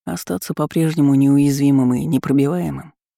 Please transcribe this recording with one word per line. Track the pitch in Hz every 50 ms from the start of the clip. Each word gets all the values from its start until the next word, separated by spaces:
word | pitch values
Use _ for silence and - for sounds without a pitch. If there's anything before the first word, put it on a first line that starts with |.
| _
Остаться | - 170 175 - - 180 185 - - 165
по-прежнему | - 151 151 - 170 160 160 156 170 143 139 139
неуязвимым | 135 139 139 139 143 143 143 139 139 143 143 139 135 127 123 123
и | 127 143
непробиваемым? | 156 160 165 - - 135 143 139 143 175 180 170 156 139 135 - - _ _ _ _ _